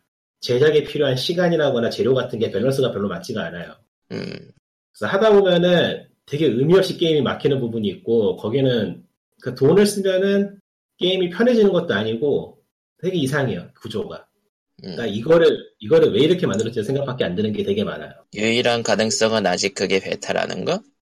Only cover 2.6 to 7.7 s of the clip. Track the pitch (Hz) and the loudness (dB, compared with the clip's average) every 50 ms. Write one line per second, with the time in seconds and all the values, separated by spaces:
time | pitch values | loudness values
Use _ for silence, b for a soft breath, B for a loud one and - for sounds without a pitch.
2.6 | 113 135 135 139 127 117 - 101 101 95 85 85 - - 110 104 85 82 85 87 | -2 0 0 0 0 -2 -2 -2 -4 -4 -6 -8 -8 -8 -8 -6 -6 -8 -10 -12
3.6 | 82 78 78 _ _ _ _ _ _ - 58 55 - - - - - - _ _ | -14 -14 -18 _ _ _ _ _ _ -12 -10 -10 -10 -10 -12 -14 -18 -20 _ _
4.6 | _ _ _ _ _ _ _ - 107 - - 196 220 220 208 202 196 185 175 170 | _ _ _ _ _ _ _ -8 -6 -2 0 2 4 6 6 6 6 4 4 4
5.6 | 175 180 175 165 131 101 - - - _ _ _ _ - 143 143 160 135 107 120 | 4 4 4 4 2 0 -2 -6 -12 _ _ _ _ -8 -4 -2 0 0 0 2
6.6 | 135 156 180 190 190 - - - 175 165 156 147 120 95 92 - - 143 139 135 | 2 4 4 4 4 2 -2 -2 0 0 2 2 0 0 -2 -2 0 0 0 0
7.6 | 123 110 | -2 -4